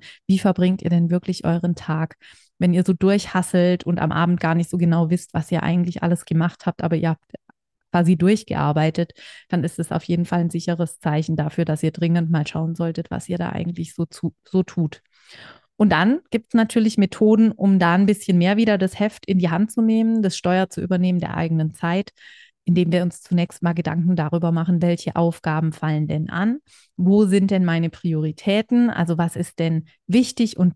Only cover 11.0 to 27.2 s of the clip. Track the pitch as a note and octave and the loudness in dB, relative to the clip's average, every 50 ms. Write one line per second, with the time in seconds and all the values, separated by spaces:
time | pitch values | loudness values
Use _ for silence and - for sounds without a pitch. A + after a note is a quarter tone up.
11 | - E3 D3+ D3+ D#3 - D#3+ D3+ D3 D#3 - - E3+ E3 D3+ D3+ - D#3+ D#3 - | -4 -2 -2 -2 -2 -2 -2 -2 -4 -4 -2 -4 -2 -2 -2 -2 -2 -4 -4 -2
12 | E3+ E3+ E3+ F3 E3 D#3+ E3+ D#3 D3 - - D#3+ D#3+ D#3+ E3 - E3+ E3 D#3+ - | -2 0 0 0 0 0 0 -2 -2 -2 -4 -6 -6 -6 -4 -4 -4 -4 -4 -6
13 | E3+ - - - - - F3+ F3 F3 - - - E3+ E3+ F3 E3+ E3 D#3+ - - | -8 -8 -8 -8 -8 -6 -6 -6 -6 -6 -6 -6 -6 -6 -6 -8 -10 -8 -6 -6
14 | E3+ - - - - E3 - _ _ _ - F#3+ F#3 - - - E3 D3+ - - | -6 -6 -6 -6 -8 -8 -8 _ _ _ -2 -2 -2 -2 -2 -4 -4 -4 -4 -10
15 | _ _ _ _ _ - - - - - - - _ _ _ - G#3+ G3+ F3+ D3+ | _ _ _ _ _ -20 -20 -20 -20 -20 -20 -20 _ _ _ 2 2 4 4 4
16 | F3 G#3 C4 E4+ - _ - A#3 A3+ _ - A#3 A3+ A3 - A#3+ A3 G#3+ - - | 4 2 2 0 -2 _ -6 -6 -4 _ 0 0 2 2 2 0 0 2 2 2
17 | G3 G3 - - A3 G#3+ A3 G#3+ A3 A3 - - - G3 G3 F#3+ F3 E3+ E3+ F#3 | 0 0 2 2 4 4 6 6 4 4 2 2 2 2 4 4 4 4 4 4
18 | G3+ G3 G#3 G3+ - - F#3 F3 E3+ F#3 G#3 G#3 A3+ A3 G#3 F#3+ F#3+ F#3 - - | 4 2 2 0 0 0 2 2 4 2 2 2 2 2 2 2 0 -2 -2 -2
19 | G#3 G#3+ - - - - F#3+ F#3 F3 E3 D#3+ F3 G#3 A3 - - A3+ A3+ A3 A3 | -4 -4 -4 -6 -4 -2 0 0 0 0 0 0 -2 -2 0 0 0 2 2 2
20 | A3+ A3+ A3+ A3+ G#3 F#3+ - - - F3 F3+ F#3 F#3+ F#3 - - - F3 F#3 F3+ | 2 2 2 0 0 -2 -2 -2 -2 0 0 0 0 -2 -4 -6 -4 -2 0 2
21 | F3+ F#3 F3+ F3 E3+ - - D#3+ E3 D#3+ E3 D#3+ D#3 D#3 D#3 - - E3+ E3+ F#3+ | 2 2 0 0 -2 -4 -4 -4 -2 0 0 0 0 -2 -4 -6 -4 -2 -2 -2
22 | G3+ - - _ - - - - - _ _ _ _ - F3 F3+ F3+ E3 E3 F3+ | -4 -6 -10 _ -20 -20 -20 -20 -20 _ _ _ _ 0 2 2 2 2 0 0
23 | F3+ F3 - - - - F3+ F3 E3+ - - - - E3+ E3+ E3 D#3+ D#3 D#3+ E3+ | 0 -2 -4 -8 -6 -2 0 0 0 -2 -4 -4 -4 -2 -2 -2 -2 -4 -2 -2
24 | E3 F3 F#3 E3 D#3 D3+ E3 E3+ E3 E3+ E3 E3 E3 E3+ F3+ E3+ E3 F3 F3 E3+ | 0 0 0 0 0 -2 -2 -2 0 0 0 0 0 0 0 0 2 0 0 -2
25 | - - - - E3+ E3+ E3 - - E3 D#3 D#3 D#3+ D#3+ D#3 - - D#3 D#3 D3+ | -4 -4 -2 0 0 0 -2 -4 -4 -4 -2 -2 -2 -4 -4 -4 -4 -2 -2 -2
26 | D3+ D3+ D#3 D3+ D#3 - - E3+ G3 A3 A#3+ D4+ - _ _ _ _ _ _ - | -2 -2 -4 -4 -4 -4 -4 -4 -2 -2 -4 -4 -8 _ _ _ _ _ _ -2
27 | F3+ F#3 G3 G#3 | 2 4 4 4